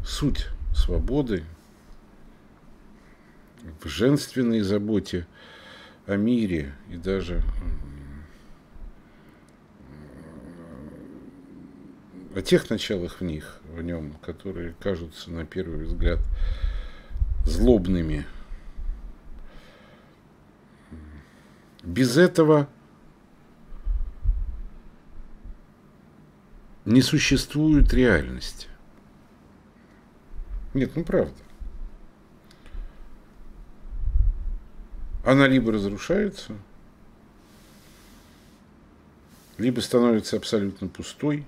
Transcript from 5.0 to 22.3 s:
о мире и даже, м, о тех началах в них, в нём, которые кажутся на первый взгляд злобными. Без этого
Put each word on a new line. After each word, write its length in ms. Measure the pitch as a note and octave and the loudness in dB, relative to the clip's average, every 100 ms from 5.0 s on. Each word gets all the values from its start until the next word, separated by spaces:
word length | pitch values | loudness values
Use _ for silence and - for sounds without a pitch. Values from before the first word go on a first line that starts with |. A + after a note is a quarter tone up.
| - F2+ E2+ - - - - - - - - | 0 -6 -8 -16 -20 -20 -20 -20 -20 -18 -4
о 120 | G2+ | 0
мире 560 | A2 B2 G#2+ E2+ C#2+ C#2+ - | 2 2 2 -2 -4 -12 -14
и 80 | E2+ | -8
даже, 380 | F2 G2 E2+ E2+ - - | -2 -2 0 0 0 -2
м, 640 | E2+ D2+ C#2+ C#2+ C#2 C#2+ D2 - - - - - - - - - - - - - - - C2 D2 D2+ C2+ D#2+ D#2+ B1+ F2 E2+ B1+ D2+ - - - - - - - - - - - - F#2 F2+ F#2+ | -4 -4 -6 -12 -14 -16 -18 -20 -20 -20 -20 -18 -18 -18 -20 -20 -20 -20 -20 -20 -20 -20 -20 -20 -20 -20 -20 -18 -18 -18 -18 -16 -16 -16 -18 -18 -20 -20 -20 -20 -20 -20 -20 -20 -20 -20 -12 -10
о 60 | |
тех 280 | - F3 - | 0 0 2
началах 520 | A2 - G2+ F2 - | -6 -4 -4 -4 -6
в 20 | |
них, 360 | F2+ D2+ - - - | -6 -6 -10 -18 -16
в 80 | E2 | -10
нём, 320 | E2+ E2+ D2+ D2 | -8 -6 -8 -12
которые 540 | - E2 G2 F2+ E2+ E2 | -14 -12 -10 -8 -10 -6
кажутся 520 | G2+ F2+ E2 - - | -4 -4 -6 -14 -12
на 140 | E2 E2 | -10 -8
первый 400 | F#2 F2 D#2 D#2+ | -8 -6 -6 -4
взгляд 340 | E2+ - E2 - - - - - - - - - - - - - | 2 2 2 0 0 0 0 -2 -4 -8 -14 -10 -2 0 2 2
злобными. 800 | E2 A2+ A2+ F2+ F2+ D#2+ D2 C#2 - - - - - - - - - - - - - - - - - - - - _ - _ - - - D#2 D2+ D2+ - - - - - - | 4 6 6 4 2 2 -2 -6 -12 -14 -14 -14 -8 -6 -6 -10 -16 -18 -16 -16 -18 -20 -20 -20 -20 -20 -20 -20 _ -20 _ -20 -20 -20 -20 -18 -20 -20 -20 -20 -20 -20 -16
Без 340 | F2 F2+ C3 B2 | -6 2 4 6
этого 500 | F3 | 6